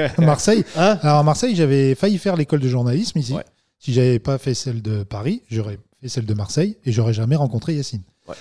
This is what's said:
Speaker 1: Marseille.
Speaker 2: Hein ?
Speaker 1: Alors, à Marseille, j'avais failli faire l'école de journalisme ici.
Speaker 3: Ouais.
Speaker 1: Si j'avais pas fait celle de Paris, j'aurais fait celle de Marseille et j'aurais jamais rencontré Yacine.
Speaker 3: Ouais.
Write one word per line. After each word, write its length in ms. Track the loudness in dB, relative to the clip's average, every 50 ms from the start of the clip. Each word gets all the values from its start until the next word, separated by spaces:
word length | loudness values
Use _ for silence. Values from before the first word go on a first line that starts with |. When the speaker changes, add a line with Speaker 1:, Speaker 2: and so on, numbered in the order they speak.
| -2 0 2 2
Speaker 1:
Marseille. 460 | 4 4 4 2 2 2 2 2 2 0 0
Speaker 2:
Hein ? 220 | 2 2 4 2 2 2
Speaker 1:
Alors, 160 | 2 4 4
à 40 | 4
Marseille, 320 | 4 2 2 0 0 2
j'avais 380 | 2 2 4 4 4 4 2 2
failli 240 | 2 2 0 0 0
faire 180 | 0 -2 0
l'école 240 | 0 0 0 0 0
de 80 | 0 0
journalisme 500 | 0 0 0 0 0 -2 -2 -2 -2 -4
ici. 140 | -4 -4 -4
Speaker 3:
Ouais. 100 | -8 -8 _ _ _ _ _ _ _
Speaker 1:
Si 140 | -6 -2 2
j'avais 260 | 2 4 4 2 2
pas 200 | 0 -2 -4 -4
fait 160 | -2 -4 -4
celle 280 | -4 -4 -6 -6 -6 -4
de 200 | -4 -4 -4 -6
Paris, 400 | -6 -8 -6 -4 -4 -4 -6 -6 -8
j'aurais 280 | -6 -6 -6 -6 -8 -14 -16 _ _ _
fait 80 | -14 -10
celle 180 | -6 -6 -4
de 80 | -2 -2
Marseille 420 | -4 -4 -4 -2 -2 -2 -2 -4 -6 -4
et 80 | -2 0
j'aurais 200 | 0 2 0 0
jamais 220 | 0 0 0 0
rencontré 380 | 2 0 0 -2 -4 -4 -4 -4
Yacine. 280 | -4 -6 -6 -8 -10 -12 _ _ _ _ -18
Speaker 3:
Ouais. 60 | -18 -18